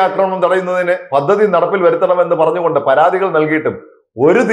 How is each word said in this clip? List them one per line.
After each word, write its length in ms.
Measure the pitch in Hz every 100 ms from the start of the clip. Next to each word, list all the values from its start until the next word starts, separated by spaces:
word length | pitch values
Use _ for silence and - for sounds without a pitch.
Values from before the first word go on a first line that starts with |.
| 185
ആക്രമണം 340 | 190 190 185 175
തടയുന്നതിന് 520 | 185 180 180 180 180 - 139
പദ്ധതി 320 | 139 202 208 175
നടപ്പിൽ 260 | 175 196 175
വരുത്തണമെന്ന് 500 | 170 185 180 170 175
പറഞ്ഞുകൊണ്ട് 360 | 160 175 170 156 127
പരാതികൾ 360 | 135 170 185 190 160
നൽകിയിട്ടും 360 | 156 156 131 95 - _ _ 113 143
ഒരു 160 | 226 254